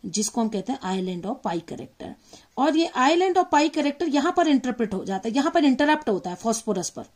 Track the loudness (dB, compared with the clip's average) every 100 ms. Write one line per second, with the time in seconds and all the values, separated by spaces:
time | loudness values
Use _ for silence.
0 | -6 -6 -4 -2 -2 -2 -6 -6 -4 -4
1 | -4 -6 -8 -8 -6 -6 -8 -14 -14 _
2 | -16 -16 _ -20 _ -2 0 2 0 2
3 | 4 4 4 2 4 4 2 2 -2 -2
4 | 0 0 2 2 4 4 2 -4 -4 -4
5 | -4 -6 -2 0 2 4 4 4 4 2
6 | 0 -2 -4 -6 -2 -2 -2 -4 -4 -10
7 | -16